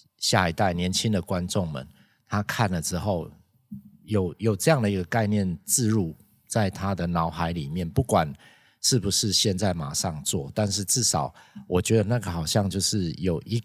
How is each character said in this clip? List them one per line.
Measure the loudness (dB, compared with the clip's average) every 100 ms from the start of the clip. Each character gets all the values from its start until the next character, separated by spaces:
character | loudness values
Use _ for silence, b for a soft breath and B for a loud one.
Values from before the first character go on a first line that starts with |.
| _ _
下 | 0 2 2
一 |
代 | 2 0
年 | 2 0
轻 | 0 0
的 | 0
观 | 0 -4 -2
众 | -2 -2
们， | -6 -12 b b b _
他 | -4
看 | -2 0 2
了 | 2
之 | -2 -2
后 | 0 -2 -4 -14 _ _ _ -16 -16 -20
有， | -2 0 0 0
有 | 0 2
这 | 4
样 | 4
的 | 4
一 | 0
个 |
概 | 0 0 2
念 | 2 0 -4 -2
置 | 2 2
入 | 2 0 -6 -20 _ _
在 | 0 0
他 | -2 -4 -2
的 | 0
脑 | 0 -2
海 | -2 -4
里 | -2 -4
面， | -4 -2
不 | -2
管 | 2 2 2 -6 B B B B
是 | 0 0
不 | 0
是 | 0 0
现 | 2 2 2
在 | 0
马 | 0 -4
上 | -4 -4 -4
做， | -4 -4 -4 -2
但 | 0
是 | 0 -2
至 | 0
少 | 2 0 -2 B B B -2
我 | 0
觉 | 4 2
得 |
那 | 4 0
个 | -2
好 | -4 0
像 | 0 2
就 | 0
是 | 0 0 -2
有 | -2 -2 -2
一 | -2 -6